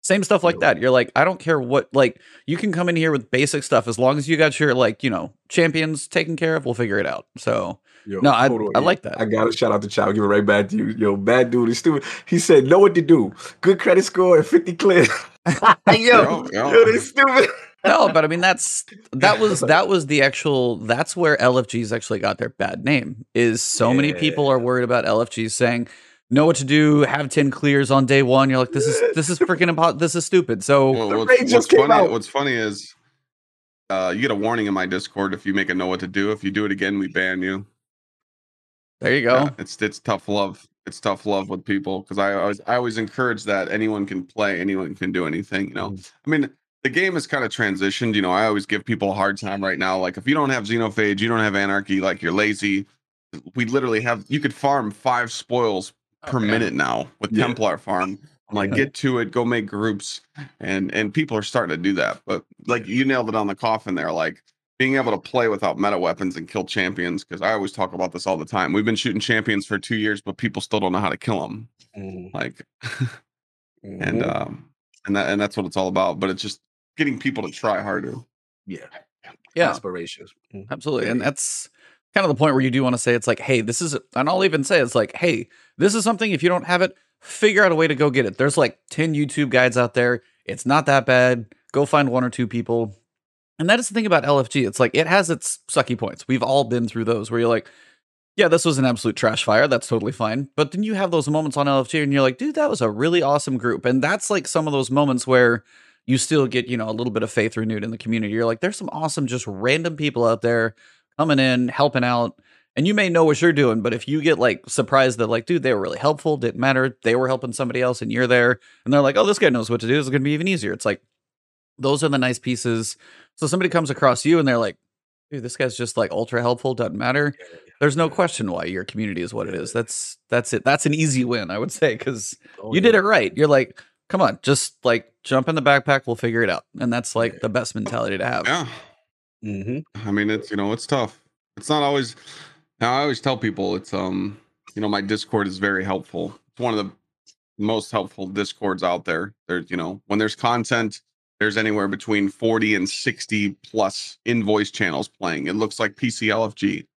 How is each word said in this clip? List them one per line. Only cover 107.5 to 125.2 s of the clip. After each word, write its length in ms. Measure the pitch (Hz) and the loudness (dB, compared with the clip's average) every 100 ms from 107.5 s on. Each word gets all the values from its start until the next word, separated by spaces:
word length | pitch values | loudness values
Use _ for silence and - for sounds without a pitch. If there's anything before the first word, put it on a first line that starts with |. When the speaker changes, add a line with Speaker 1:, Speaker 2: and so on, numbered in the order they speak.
| 113 | -2
Speaker 1:
renewed 280 | 110 107 | -4 -4
in 60 | 107 | -6
the 60 | 113 | -8
community. 340 | 113 113 104 | -4 -4 -2
You're 120 | 110 117 | -2 -2
like, 140 | 113 | -2
"There's 160 | 180 208 | -4 -6
some 140 | 185 | -10
awesome, 340 | 151 160 - 131 | -6 -6 -4 -4
just 200 | 123 113 | -6 -8
random 500 | 95 117 151 170 147 | -4 -2 -2 -2 -6
people 280 | 147 120 117 | -6 0 0
out 160 | 113 | 0
there 320 | 120 117 113 - _ _ _ - | 0 0 -2 -6 _ _ _ -4
coming 200 | 160 139 | 0 2
in, 280 | 131 123 123 | 2 0 -2
helping 360 | - 147 131 | 0 0 0
out." 340 | 123 120 117 - _ _ _ - | -2 0 -2 -6 _ _ _ -2
And 100 | 165 | 0
you 80 | |
may 140 | 214 190 | 2 2
know 160 | 170 | 4
what 160 | 160 147 | 4 4
you're 100 | 170 | 4
doing, 260 | 143 131 113 | 4 2 2
but 120 | 107 | -2
if 120 | 113 - | -4 -4
you 120 | 151 | 0
get, 160 | 151 143 | 2 2
like, 300 | 120 92 - | 2 0 -6
surprised 500 | - 120 135 131 113 | -4 2 4 2 2
that, 100 | 110 | -2
like, 180 | 117 - | -2 0
"Dude, 160 | 175 | 0
they 100 | 131 | 2
were 60 | 107 | 0
really 180 | 95 - | -2 -2
helpful, 380 | 143 151 160 147 | 0 0 -2 -2
didn't 240 | 120 - | -2 -2
matter, 380 | 131 131 131 127 | 0 0 0 -2
they 120 | 117 120 | 0 2
were 120 | 131 | 0
helping 240 | 131 127 | -2 -6
somebody 260 | 113 127 120 | -6 -4 0
else 200 | 127 123 | -2 -2
and 100 | 110 | -4
you're 140 | 113 123 | -2 4
there," 320 | 123 120 123 _ _ | 4 4 0 _ _
and 80 | - | 0
they're 60 | 143 | 2
like, 140 | 139 139 | 4 4
"Oh, 100 | 190 | 2
this 120 | 202 | 4
guy 80 | 185 | 2
knows 200 | 123 104 | 2 -2
what 100 | 117 | -2
to 80 | 113 | 0
do, 100 | 143 | 0
it's 120 | 131 | 0
gonna 100 | 135 | 0
be 80 | 139 | 0
even 140 | 151 180 | -2 -2
easier." 240 | 185 101 | -2 -4
It's 100 | 92 107 | -4 -4
like, 160 | 98 _ _ _ _ _ _ _ _ | -4 _ _ _ _ _ _ _ _
those 260 | 135 143 | -2 0
are 40 | 151 | 0
the 80 | 139 | 0
nice 200 | 127 123 | -2 -2
pieces. 580 | - 120 123 113 110 - - - _ - | -4 -4 -2 -2 -4 -10 -20 -20 _ -6
So 100 | 151 | -2
somebody 200 | 180 180 | 0 2
comes 200 | 170 156 | 0 0
across 340 | 131 135 117 | 2 2 2
you 140 | 147 165 | 2 4
and 100 | 139 | 4
they're 100 | 120 | 2
like, 180 | 107 - _ _ _ _ | -2 -6 _ _ _ _